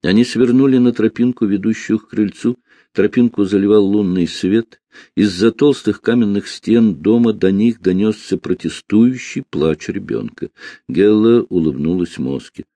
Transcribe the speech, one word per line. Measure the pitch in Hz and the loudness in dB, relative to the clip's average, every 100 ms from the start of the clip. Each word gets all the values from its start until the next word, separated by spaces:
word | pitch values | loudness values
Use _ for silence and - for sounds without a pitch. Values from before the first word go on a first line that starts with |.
Они | 82 101 | 2 2
свернули | 120 113 123 127 135 131 | 2 2 2 4 4 4
на | 123 | 2
тропинку, | 117 110 - 123 123 104 | 2 -2 0 -2 0 -2
ведущую | 98 110 110 - 107 | -2 -2 -4 -4 -4
к | _ | _
крыльцу. | - 104 - 120 123 _ _ _ | -4 -4 -2 -6 -6 _ _ _
Тропинку | - 101 123 120 104 | -2 0 2 0 0
заливал | 98 98 101 107 | 0 0 2 2
лунный | 98 104 98 90 82 | 2 0 0 -2 -2
свет. | - 92 107 113 _ _ - - - | -4 -2 -2 -2 _ _ -20 -10 -2
Из-за | 104 90 113 | -2 2 0
толстых | - 147 131 - 101 | 2 0 2 -4 -4
каменных | - 120 107 101 - | -2 0 0 -2 -6
стен | - - 117 110 | -12 0 2 2
дома | 73 90 117 117 | 0 0 2 2
до | 104 95 | 2 0
них | 95 113 113 | 2 0 0
донесся | 92 92 107 107 - 92 | -2 0 -2 -4 -6 -6
протестующий | - 92 80 - _ 104 120 127 - 143 | -4 -6 -6 -10 _ 2 2 0 -10 -12
плач | - - 78 76 - | -8 -4 -2 -2 -6
ребенка. | 98 95 57 52 - - _ - - - | -10 -8 -8 -8 -12 -16 _ -20 -20 -6
Гелла | 85 101 107 110 120 - | 2 4 4 4 2 2
улыбнулась | 90 78 65 76 90 87 - | -2 -2 -2 -4 -2 -4 -6
Моске. | 67 67 - - - | -6 -6 -10 -20 -20